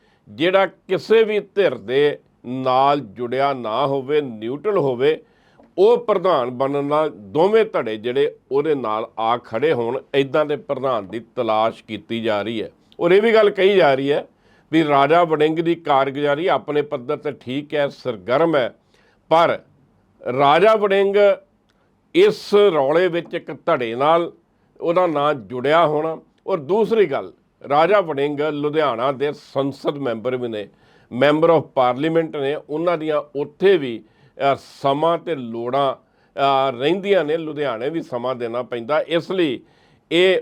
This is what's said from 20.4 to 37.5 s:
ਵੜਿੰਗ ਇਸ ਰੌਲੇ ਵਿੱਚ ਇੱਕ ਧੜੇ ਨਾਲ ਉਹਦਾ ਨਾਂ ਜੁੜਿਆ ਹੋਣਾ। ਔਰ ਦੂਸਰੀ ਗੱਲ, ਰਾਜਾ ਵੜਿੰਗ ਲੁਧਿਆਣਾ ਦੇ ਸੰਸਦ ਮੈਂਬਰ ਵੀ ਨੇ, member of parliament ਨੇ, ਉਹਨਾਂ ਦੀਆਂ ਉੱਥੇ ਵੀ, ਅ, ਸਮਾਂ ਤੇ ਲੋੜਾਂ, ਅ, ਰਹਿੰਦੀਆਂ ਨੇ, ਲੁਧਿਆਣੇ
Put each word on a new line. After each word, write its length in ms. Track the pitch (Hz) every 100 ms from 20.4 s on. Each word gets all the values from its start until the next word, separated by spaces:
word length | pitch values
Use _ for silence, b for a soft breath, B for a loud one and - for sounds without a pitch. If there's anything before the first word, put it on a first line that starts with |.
| 139 160 214
ਵੜਿੰਗ 420 | 220 202 196 196 202 202 185 _ _ _ _ _ _ _
ਇਸ 400 | 165 208 208 -
ਰੌਲੇ 540 | 202 202 151 135 160 185
ਵਿੱਚ 260 | 170 165
ਇੱਕ 180 | 170 -
ਧੜੇ 420 | 147 - 151 117
ਨਾਲ 380 | 117 143 170 170 - _ _ _ _
ਉਹਦਾ 260 | 165 170 180
ਨਾਂ 280 | 147 147
ਜੁੜਿਆ 520 | 143 95 123 127 160 156
ਹੋਣਾ। 340 | 151 160 160 _ _ -
ਔਰ 120 | 190
ਦੂਸਰੀ 480 | 135 208 196 226 175
ਗੱਲ, 260 | 127 92 - _ _ 120
ਰਾਜਾ 320 | 143 165 208
ਵੜਿੰਗ 400 | 170 139 147 143
ਲੁਧਿਆਣਾ 720 | 151 147 147 151 143 113 131
ਦੇ 200 | 127 147
ਸੰਸਦ 640 | - - 139 139 135 - 143
ਮੈਂਬਰ 380 | 131 113 117 127
ਵੀ 120 | 120
ਨੇ, 200 | 107 101 b b b b 120
member 240 | 143 151 165
of 140 | 156
parliament 800 | 135 - 123 123 160 165 160 151
ਨੇ, 160 | 139 151 -
ਉਹਨਾਂ 280 | 151 175 165
ਦੀਆਂ 400 | 156 147 147 139
ਉੱਥੇ 380 | 143 - 190 180
ਵੀ, 280 | 135 110 - _
ਅ, 380 | _ - 139 131 - -
ਸਮਾਂ 360 | 139 139 160 170
ਤੇ 160 | 165
ਲੋੜਾਂ, 640 | 147 117 117 120 139 139 -
ਅ, 720 | _ _ _ - 139 135 135
ਰਹਿੰਦੀਆਂ 540 | 120 143 190 202 190
ਨੇ, 120 | 151 165
ਲੁਧਿਆਣੇ 540 | 156